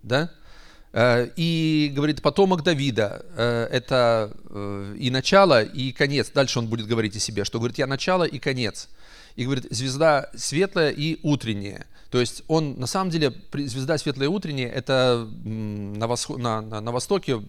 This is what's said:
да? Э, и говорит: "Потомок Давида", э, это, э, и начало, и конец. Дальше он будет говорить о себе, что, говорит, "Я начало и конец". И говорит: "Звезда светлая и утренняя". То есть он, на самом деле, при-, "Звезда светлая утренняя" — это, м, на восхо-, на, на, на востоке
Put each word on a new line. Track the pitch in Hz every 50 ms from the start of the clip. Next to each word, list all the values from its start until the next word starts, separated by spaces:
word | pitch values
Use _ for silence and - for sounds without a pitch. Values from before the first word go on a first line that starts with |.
| -
да? | 104 117 139 160 170 - - - - - - - - - - - - -
Э, | - 117 123 120 120 123 120 -
и | - 160 170 170 165 160 160 156 151 151 147 139
говорит: | 139 143 151 151 135
"Потомок | - 151 143 - 196 190 185 175 143
Давида", | 180 170 139 139 139 117 101 110 101 95 - - - -
э, | - 113 120 120 117 117 -
это, | - 131 120 - 139 127 123 117 117 113 110 101 - - - -
э, | - 104 104 101 101 101 101 98 104 -
и | 143 127
начало, | 123 131 127 - - 196 196 185 147 120 107
и | - - - 127 131 123
конец. | - 151 139 143 143 110 - -
Дальше | 139 139 127 - 123
он | 117
будет | 113 110 117 110 104
говорить | 117 113 110 107 95
о | 107
себе, | - - 113 101 101
что, | - - 123
говорит, | 113 120 117 -
"Я | 135
начало | 131 135 135 - - 185 185 175
и | 156 - 135
конец". | - 151 135 127 123 104 - - - - - - - - - - - - -
И | - 123
говорит: | 127 139 131 120 -
"Звезда | - 110 127 135 127 139 160 160 151 139 - - -
светлая | 113 - - - 139 190 190 - 185 160 147
и | - - 147 160 160 - -
утренняя". | 151 147 135 - 113 110 101 101 101 98 - - - - - - -
То | - 127
есть | 123 117 - - - -
он, | 156 160 160 147 131 -
на | 127
самом | 120 - 190 190 185
деле, | 165 165 151 135
при-, | - - - - - 143 143 139
"Звезда | 110 135 131 139 165
светлая | 147 - 156 139 127 135 143
утренняя" — | 180 214 185 160 147 135 127 120
это, | - 135 - - 135 131 127 127 123 117 117 110 107 - -
м, | 107 110 110 110 107 104 104 101 101 104
на | 104 113 113
восхо-, | 120 120 - - - -
на, | 120 120 113 110
на, | 107 110 104 107
на | 107 113 120
востоке | 127 127 - 202 196 190 - 135 113 101